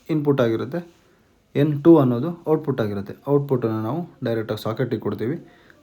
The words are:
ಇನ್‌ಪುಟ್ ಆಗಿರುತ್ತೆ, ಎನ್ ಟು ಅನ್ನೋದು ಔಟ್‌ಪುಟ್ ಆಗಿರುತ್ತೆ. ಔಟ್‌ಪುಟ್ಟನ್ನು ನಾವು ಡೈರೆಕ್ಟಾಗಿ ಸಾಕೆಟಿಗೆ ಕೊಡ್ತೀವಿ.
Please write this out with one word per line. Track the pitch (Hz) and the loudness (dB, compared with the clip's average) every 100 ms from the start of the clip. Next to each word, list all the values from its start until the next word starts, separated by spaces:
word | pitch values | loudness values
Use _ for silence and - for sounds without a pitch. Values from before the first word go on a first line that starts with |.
| - | -4
ಇನ್‌ಪುಟ್ | 156 143 139 | -2 2 2
ಆಗಿರುತ್ತೆ, | 117 113 110 170 170 _ _ _ _ _ _ 139 | 2 0 -4 -8 -10 _ _ _ _ _ _ -2
ಎನ್ | 151 143 | 0 2
ಟು | 170 160 | 6 6
ಅನ್ನೋದು | 131 120 160 170 151 | 6 0 -4 -6 -2
ಔಟ್‌ಪುಟ್ | 156 147 117 | 0 0 -2
ಆಗಿರುತ್ತೆ. | 107 101 98 - 139 | -2 -4 -8 -10 0
ಔಟ್‌ಪುಟ್ಟನ್ನು | 143 139 127 113 110 110 | 0 2 0 0 -2 -4
ನಾವು | 156 170 - | -4 -8 -8
ಡೈರೆಕ್ಟಾಗಿ | 117 113 110 107 | -4 -4 -4 -6
ಸಾಕೆಟಿಗೆ | 107 110 117 107 - | -6 -4 -4 -2 -4
ಕೊಡ್ತೀವಿ. | 101 110 170 - - _ _ | -4 -6 -6 -10 -20 _ _